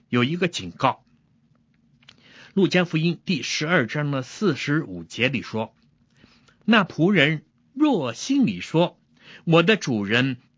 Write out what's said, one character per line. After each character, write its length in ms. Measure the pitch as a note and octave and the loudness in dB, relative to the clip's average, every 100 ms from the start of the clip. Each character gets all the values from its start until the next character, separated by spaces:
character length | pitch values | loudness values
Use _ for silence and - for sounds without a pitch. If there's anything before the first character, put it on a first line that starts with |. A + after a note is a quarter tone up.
| _ | _
有 160 | A#2+ | 0
一 140 | B2 F3 | 0 0
个 100 | F3+ | -4
警 220 | - F#2 | -4 -12
告。 340 | - C3 - _ _ _ _ _ _ _ _ _ _ _ _ _ - - | -2 -2 -2 _ _ _ _ _ _ _ _ _ _ _ _ _ -20 -8
路 140 | - F3 | 0 2
加 180 | F3+ F3 | 2 0
福 120 | D#3+ | 0
音 220 | E3 D#3+ - | -2 -2 -4
第 160 | D3+ | -4
十 240 | - - D#3 | -4 -6 0
二 220 | F3 A#2 | 0 0
章 240 | D3+ D3 | -2 -4
的 100 | C3+ | -4
四 340 | B2 - G#3 C3+ | -8 -4 -2 -2
十 280 | - D3+ | -2 -2
五 200 | A#2 F2 | -4 -10
节 260 | E2 - B2 | -12 -2 -2
里 120 | B2+ | -2
说， 340 | - A2 A2 _ _ _ _ _ _ _ _ _ | -6 -8 -8 _ _ _ _ _ _ _ _ _
那 200 | - A3+ | 0 2
仆 280 | F3 - E3+ | 2 0 2
人 320 | G3 C#3+ D#3 - _ _ | 4 2 0 -8 _ _
若 400 | C4 D4+ G#3+ B2+ | 0 2 2 -2
心 320 | A2+ - C#4 G3 | -6 -2 0 0
里 160 | F2+ | -2
说， 400 | - D#3 E3+ - _ _ - - - | -2 0 0 -2 _ _ -20 -10 2
我 180 | E3 | 4
的 140 | E3+ G#3+ | 4 2
主 280 | - A2 G2 | 0 -4 0
人 320 | A#2 C3+ B2 _ | 2 0 -2 _